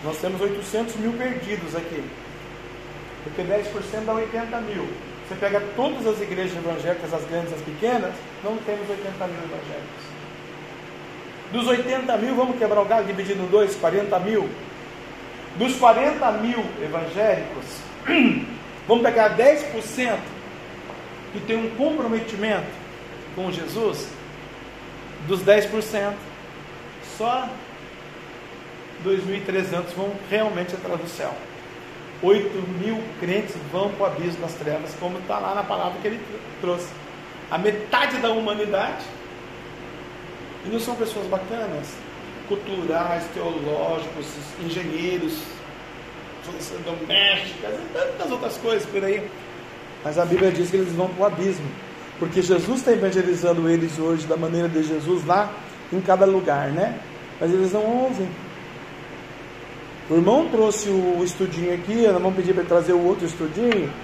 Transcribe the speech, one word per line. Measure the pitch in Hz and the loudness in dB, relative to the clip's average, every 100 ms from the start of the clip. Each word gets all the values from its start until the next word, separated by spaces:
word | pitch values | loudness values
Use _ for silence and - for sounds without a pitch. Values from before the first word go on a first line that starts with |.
Nós | 147 156 | -4 -4
temos | 185 190 | -2 0
oitocentos | 202 202 - 214 233 208 | 0 0 -2 -2 -2 -2
mil | 220 | -2
perdidos | 233 254 220 170 208 165 160 | 0 -2 -4 -4 -6 -4 -6
aqui. | 165 160 131 - - - - - - - - - - - | -4 -6 -8 -12 -14 -14 -14 -14 -14 -14 -14 -14 -14 -12
Porque | - 147 | -10 -6
dez | 175 208 208 | 0 0 0
por | 208 | -4
cento | - 214 220 | -4 -4 -2
dá | |
oitenta | 220 220 226 233 233 | 0 0 -2 -4 -4
mil. | 214 196 - - - - - | -4 -4 -4 -6 -12 -14 -10
Você | 185 | -2
pega | 202 202 202 - | 0 2 0 0
todas | 277 302 226 | 0 2 0
as | 202 | 0
igrejas | 196 180 185 170 | -2 -2 -2 -2
evangélicas, | 170 160 156 175 160 | -4 -2 0 -2 -2
as | 165 160 | -4 -2
grandes | 165 170 | -4 -2
e | 160 | -6
as | |
pequenas, | 147 147 220 247 185 185 - - | -8 0 2 2 0 -4 -12 -8
não | 196 220 | -4 -4
temos | 214 208 196 | -2 -4 -2
oitenta | 196 196 190 185 | -4 -6 -4 -6
mil | 170 | -4
evangélicos. | 165 160 147 147 - - - - - - - - - - - - - - - - - | -8 -8 -8 -10 -10 -12 -14 -14 -14 -14 -14 -14 -14 -14 -14 -14 -14 -14 -14 -14 -6
Dos | 202 240 | -2 4
oitenta | 247 254 262 254 226 | 4 4 0 2 2
mil, | 233 247 | 2 4
vamos | 254 - | 2 4
quebrar | 214 208 | 4 6
o | 196 | 6
galho, | 226 196 | 4 4
dividir | 190 196 196 | -2 -2 0
no | 180 | 6
dois, | 202 202 - | 6 6 4
quarenta | 170 185 202 190 | 4 4 4 2
mil. | 185 220 165 - - - - - - - - - - 170 | 4 2 2 -4 -12 -12 -14 -14 -14 -14 -14 -14 -12 -2
Dos | 247 254 | 0 6
quarenta | 247 226 277 302 254 | 8 8 6 4 2
mil | 208 220 240 196 - | 2 0 0 -2 -4
evangélicos, | 151 160 160 185 214 175 147 - - - - - 247 | -4 -2 -4 2 4 4 0 -8 -10 -12 -12 -10 2
<clears throat> | 320 240 170 - - - - - | 6 6 6 -2 -8 -12 -14 4
vamos | 233 | 6
pegar | 233 226 214 | 6 6 4
dez | 175 254 302 | 8 8 8
por | - 226 | 4 -4
cento | 214 - 247 214 - - - - - - - - - - - | -4 -2 0 0 -4 -12 -12 -14 -14 -14 -12 -12 -12 -14 -10
que | 208 | -8
tem | 208 226 | -2 0
um | 226 - | 0 0
comprometimento | 294 302 233 220 220 208 220 196 - - - - - - - - | 2 2 0 0 -2 -2 0 0 -2 -10 -12 -14 -14 -14 -12 -4
com | 185 | -4
Jesus, | 170 165 185 220 156 - - - - - - - - - - - - 151 | -2 -4 0 0 0 -6 -10 -14 -14 -14 -14 -14 -14 -14 -14 -14 -10 -2
dos | 185 | 0
dez | 170 208 208 | 8 8 8
por | 220 | 0
cento, | 214 220 202 202 - - - - - - - - - - | -2 0 -2 -4 -10 -16 -16 -16 -16 -16 -16 -16 -14 -4
só | 220 254 247 - - - - - - - - - - - - - - - | 0 0 -2 -8 -14 -16 -16 -16 -16 -16 -16 -16 -16 -16 -16 -16 -16 -6
dois | 175 190 185 | 0 2 2
mil | 202 | -4
e | |
trezentos | 202 190 165 170 175 | 0 0 0 -2 -4
vão | 180 196 196 - | -4 -4 -4 0
realmente | 208 220 185 180 185 | 2 2 0 -4 -6
entrar | 185 170 | -4 -4
no | 165 | -4
céu. | - 139 - - - - - - - - - | -6 -6 -6 -12 -14 -14 -14 -14 -14 -14 0
Oito | 180 208 202 196 180 180 | 6 6 6 -2 -4 -2
mil | 202 220 226 - | -2 -2 -4 -6
crentes | 170 196 208 - 147 | 0 0 0 -6 -4
vão | 170 202 | 0 0
pro | 202 196 | 2 0
abismo | - 170 165 | 2 -2 -2
das | 170 | -6
trevas, | - 147 151 151 - | -4 -2 -2 -4 -6
como | 180 180 | -6 -6
tá | 180 208 | -2 -2
lá | 190 196 | 0 0
na | |
palavra | 196 196 175 180 | 0 0 0 0
que | 214 | -4
ele | 226 | -4
tr-, | - - - 151 | -8 -10 -12 -6
trouxe. | 180 175 175 - - - - - - | -2 -2 -2 -10 -14 -14 -14 -14 -4
A | 165 | 0
metade | 202 208 - 247 285 254 | 2 0 2 2 2 2
da | 233 | 2
humanidade, | 220 214 208 208 190 202 - - - - - - - - - - - - - - - - - 185 | 2 0 -2 0 2 0 -4 -10 -12 -14 -14 -14 -14 -14 -14 -14 -14 -14 -14 -14 -14 -14 -10 -4
e | |
não | 226 | -2
são | 226 233 | -2 -2
pessoas | 220 208 190 | -2 -2 -2
bacanas, | 190 190 226 208 151 143 - - - - - - | -2 -2 -4 -4 -4 -8 -12 -14 -14 -14 -14 -4
culturais, | 202 202 190 160 160 175 170 165 | -4 -2 -4 0 0 2 0 -2
teológicos, | - 170 165 147 151 165 165 147 - 143 - 147 - 170 | -4 -2 -2 -2 0 0 0 -2 -8 -8 -10 -12 -8 -6
engenheiros, | 170 170 160 175 180 160 - - - - - - - - - - - | -4 -4 -2 0 0 0 -4 -8 -12 -14 -14 -14 -14 -14 -14 -16 -14
funções | - 180 - 180 | -12 -10 -8 -8
domésticas, | 170 165 160 - 202 190 - - - | -6 -6 -6 0 0 0 -2 -8 -8
e | - 330 | -8 -6
tantas | - - - 285 | -4 -2 -2 -4
outras | 247 220 - | -4 -4 -4
coisas | 226 220 - | 0 0 0
por | 202 | -2
aí. | 196 208 208 - - - - - - - | 0 0 -2 -10 -14 -14 -14 -14 -16 -8
Mas | 151 156 | -4 0
a | 170 | 4
Bíblia | 165 185 | 6 6
diz | 175 175 | 6 2
que | 190 | 4
eles | 185 | 2
vão | 165 185 | 2 0
pro | 175 | 4
abismo. | 202 160 190 180 143 - - - - - | 2 4 0 0 -4 -8 -12 -14 -14 -4
Porque | 170 170 | 0 2
Jesus | 175 180 180 254 | 6 6 4 2
tá | 262 | 6
evangelizando | 220 190 185 180 175 175 170 165 | 6 6 4 4 4 4 4 6
eles | 170 165 151 | 4 4 0
hoje | 160 165 151 | 2 2 2
da | 160 | 0
maneira | 160 170 170 | 2 2 2
de | 160 | 2
Jesus | 156 156 147 180 147 | 2 0 2 0 4
lá | 180 208 - - - - | 4 4 -2 -12 -14 -4
em | 180 | -2
cada | 185 185 190 | 4 8 8
lugar, | 190 175 143 143 | 8 4 2 2
né? | 156 214 240 - - - - | 2 0 0 -10 -14 -14 -2
Mas | 165 | 2
eles | 185 185 | 4 4
não | 202 | 4
ouvem. | 214 240 254 202 185 - - - - - - - - - - - - - - - - - - | 2 4 2 2 -2 -4 -12 -12 -14 -14 -14 -14 -14 -14 -14 -14 -14 -14 -14 -14 -14 -14 2
O | 160 | 6
irmão | 180 254 330 | 8 8 6
trouxe | 233 220 208 208 | 6 6 4 2
o | 190 180 175 | 4 4 4
estudinho | 180 - 190 170 175 | 2 0 -2 0 0
aqui, | 175 175 220 226 | 0 0 6 6
nós | 185 | 6
vamos | 185 185 | 4 2
pedir | 175 | 4
pra | 185 | 2
ele | 165 | 6
trazer | 175 165 | 4 6
o | 175 175 | 6 6
outro | 185 170 | 4 0
estudinho. | - 160 151 240 214 143 - | -2 -4 2 4 4 2 -2